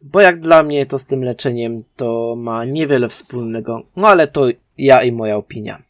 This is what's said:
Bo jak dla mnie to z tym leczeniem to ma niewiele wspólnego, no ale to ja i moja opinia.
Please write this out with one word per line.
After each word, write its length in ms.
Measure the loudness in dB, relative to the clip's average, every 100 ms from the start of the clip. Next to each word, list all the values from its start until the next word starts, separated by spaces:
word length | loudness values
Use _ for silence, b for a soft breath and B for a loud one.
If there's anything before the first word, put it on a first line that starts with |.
Bo 200 | -4 2
jak 180 | 2 2
dla 240 | 4 4
mnie 220 | 4 -2 -2
to 140 | -6
z 60 | -6
tym 180 | -4
leczeniem 600 | -4 -4 -4 -4 -6 -8 -12 _
to 400 | -4 -4 -4 -6
ma 280 | -6 -6 -6
niewiele 440 | -4 0 0 0
wspólnego, 760 | -6 -14 -10 -8 -8 -8 -10 -12 0
no 120 | 4
ale 200 | 4 2
to 180 | 0 -2 -2 _ _
ja 260 | 4 4
i 80 | 4
moja 260 | -2 -4 -4
opinia. 440 | -6 -14 -14 -16 _